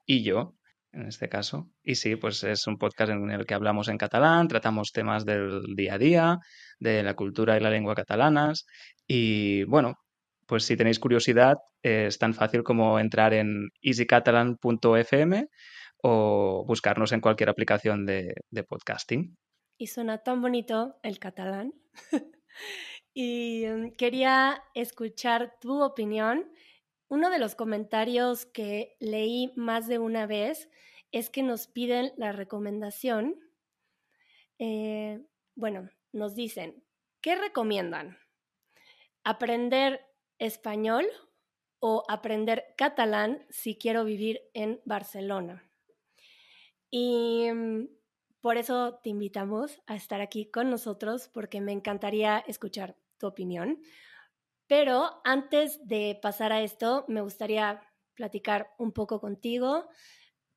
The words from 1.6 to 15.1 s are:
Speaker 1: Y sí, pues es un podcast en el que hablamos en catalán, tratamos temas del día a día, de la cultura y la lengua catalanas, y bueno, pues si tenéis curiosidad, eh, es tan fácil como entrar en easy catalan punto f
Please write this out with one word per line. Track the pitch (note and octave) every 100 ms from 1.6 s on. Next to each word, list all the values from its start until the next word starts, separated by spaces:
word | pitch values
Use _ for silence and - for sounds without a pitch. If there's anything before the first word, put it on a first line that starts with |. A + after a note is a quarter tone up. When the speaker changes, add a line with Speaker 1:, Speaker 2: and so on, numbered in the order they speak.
| E3+ _
Speaker 1:
Y | - B2
sí, | A#2 A2+
pues | A2 G#2
es | G2+ G#2+ -
un | G2+
podcast | G#2+ - A2
en | G#2 G2+
el | G#2 G#2+
que |
hablamos | G2+ G#2 G#2 G#2
en | G#2+
catalán, | G#2 A2+ D3+ E3 E3+
tratamos | A#2+ A2+ G#2+ G#2
temas | - G#2+ G#2+ G#2+
del | G#2 G2 G2 G2 G2
día | F#2+
a | G2+
día, | C#3+ E3+ E3 F3 - - - -
de | A2+ G#2+
la | G2+ G2
cultura | G2+ G2+ A2 A2
y |
la | G#2+
lengua | G#2+ G#2
catalanas, | G#2+ G2 G#2+ D3 D3 D3+ D#3+ - - - _ -
y | B2+ A2+ G#2+ G#2 G2+ G2+
bueno, | D3 B2 C3 _ _ _ _ -
pues | A2+
si | - A#2
tenéis | A2+ A2+
curiosidad, | C3 A#2+ B2 A#2 B2+ C#3+ - _
eh, | B2 A2 G#2
es | -
tan | A2+
fácil | A2 A2 A#2
como | A#2 A#2 A2 A2
entrar | A2 A2 A2 G#2+
en | G#2+ G#2 G#2 _
easy | - A#2+ A#2+
catalan | A#2+ B2 A#2 A#2+ A#2
punto | A#2+ A#2 A#2+ A2+
f | A#2